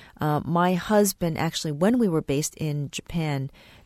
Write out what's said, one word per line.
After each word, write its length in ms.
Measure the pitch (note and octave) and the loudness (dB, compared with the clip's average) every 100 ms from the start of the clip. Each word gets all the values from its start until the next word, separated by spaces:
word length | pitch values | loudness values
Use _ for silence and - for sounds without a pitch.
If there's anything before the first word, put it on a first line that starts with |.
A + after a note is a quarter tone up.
| - - | -18 -4
Uh, 180 | D3+ D3 - | -2 0 0
my 300 | E3+ F3+ F3+ | 2 2 2
husband, 640 | - G#3+ G3+ - E3+ D#3+ | 2 4 4 0 -4 -2
actually, 360 | E3 - D#3+ | -4 -4 -6
when 260 | C#3+ F#3+ B3 | 0 2 4
we 80 | G#3 | 2
were 140 | D#3+ | 2
based 340 | - C#3 D3+ - | 0 -2 -2 -6
in 340 | D3+ D3 C#3 | -6 -4 -6
Japan, 600 | - - E3 D#3 C#3 C3+ - - - | -8 -6 -4 -2 -2 -6 -12 -20 -16